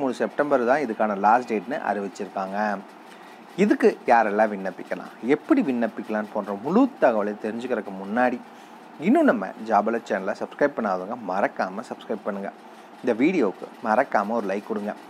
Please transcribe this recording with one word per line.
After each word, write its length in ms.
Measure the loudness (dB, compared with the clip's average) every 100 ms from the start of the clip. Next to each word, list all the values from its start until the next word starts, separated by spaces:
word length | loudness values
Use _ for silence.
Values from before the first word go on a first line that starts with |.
மூணு 120 | -4 -2
செப்டம்பர் 460 | -2 0 2 2 4
தான் 120 | 2 0
இதுக்கான 320 | -2 -2 2 4
லாஸ்ட் 240 | 4 2
டேட்னு 300 | -4 -4 -4 -4
அறிவிச்சிருக்காங்க. 720 | -4 -6 -8 -8 -6 -6 -2 -2 -4 -8 -20 -20 -20 -20 -20 -10 0
இதுக்கு 260 | 2 4 4 2 4
யாரெல்லாம் 420 | 4 4 2 2
விண்ணப்பிக்கலாம், 600 | 0 -6 -8 -8 -10 -10 -6 0
எப்படி 260 | 0 4 2 2
விண்ணப்பிக்கலாம் 600 | 0 -2 -4 -4 -4 -4
போன்ற 180 | -6 -6 -6
முழு 180 | 0 2 2 2
தகவலை 320 | 2 2 0 -4
தெரிஞ்சுக்கிறதுக்கு 480 | -6 -6 -4 -4 -4 -10
முன்னாடி, 360 | -6 0 0 -2 -8 -20 -20 -20 -20 -4 2
இன்னும் 220 | 4 4
நம்ம 160 | 2 -4 -10 0
ஜாப் 200 | 2 2
அலர்ட் 160 | -2 -2
சேனலை 240 | -4 -2 -6
சப்ஸ்கிரைப் 360 | -8 0 0 2
பண்ணாதவங்க 400 | -2 -2 -4 -8 -4
மறக்காம 540 | -2 -2 -2 -6 -6 -10
சப்ஸ்கிரைப் 340 | -12 -8 -8 -6
பண்ணுங்க. 240 | -6 -8 -12 -18 -20 -20 -6
இந்த 120 | -2 2
வீடியோவுக்கு 440 | 4 4 2 0 -10 -6 2
மறக்காம 480 | 2 4 0 0 -2
ஒரு 100 | -2
லைக் 160 | -4 -4
கொடுங்க. 240 | -6 -6 -8 -14